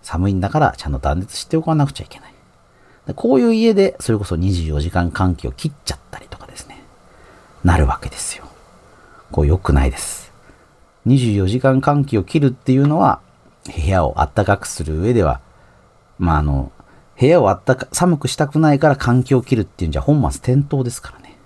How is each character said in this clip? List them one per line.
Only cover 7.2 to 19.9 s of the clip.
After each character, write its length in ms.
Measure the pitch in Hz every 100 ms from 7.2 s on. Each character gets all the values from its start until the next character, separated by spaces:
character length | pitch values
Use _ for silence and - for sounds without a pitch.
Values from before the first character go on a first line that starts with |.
| - - - -
な 140 | 92 85
る 100 | 71
わ 120 | -
け 60 | -
で 80 | -
す 200 | - -
よ。 80 | - - - _ - _ - - -
こ 120 | -
う 40 | 73
良 120 | 87
く 140 | -
な 120 | 71 65
い 40 |
で 60 | 65
す。 360 | - - - _ _ - _ _ _ _
二 140 | - 135
十 140 | 120
四 160 | 101 92
時 120 | 117
間 200 | 135 131
換 240 | 135 147
気 140 | 139 110
を 60 |
切 160 | 90 165
る 60 | 143
っ 20 |
て 220 | 127 -
い 40 | 131
う 80 | 143
の 120 | 156
は、 220 | 196 - _ _ _ _
部 240 | - - 76
屋 160 | 95
を 120 | 78 -
暖 280 | 62 -
か 140 | 101 101
く 80 | -
す 160 | -
る 160 | 78 78
上 120 | 101
で 100 | 120
は、 180 | 80 64 - _ _ _ _ _ _ _
ま 160 | 85
あ、 40 | 78
あ 40 |
の、 300 | 76 69 65 - - - _ -
部 80 | 131
屋 140 | 170
を 100 | 101
あ 40 |
っ 80 | 98
た 140 | - 127
か-、 120 | -
寒 260 | - 180 156
く 100 | 127
し 80 | -
た 120 | 151
く 100 | 151
な 140 | 160
い 60 | 143
か 100 | 156
ら 80 | 139
換 260 | 123 123
気 120 | 123
を 80 | 131
切 140 | 117 117
る 40 |
っ 20 |
て 200 | 98 -
い 20 |
う 20 |
ん 40 | 82